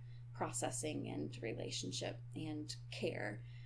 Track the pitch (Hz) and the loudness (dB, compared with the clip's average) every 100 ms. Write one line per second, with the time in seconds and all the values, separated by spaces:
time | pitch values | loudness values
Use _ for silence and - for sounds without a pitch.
0 | - - - - 160 - - - 156 147 | -6 -8 -6 0 0 2 2 2 2 2
1 | 113 - - 120 110 - - - - - | 0 0 0 0 0 0 0 0 0 2
2 | 95 - - - 156 151 151 - - - | 0 -2 -4 -2 0 0 -2 -4 -4 2
3 | 165 - 104 - - - | 2 4 2 0 -4 -8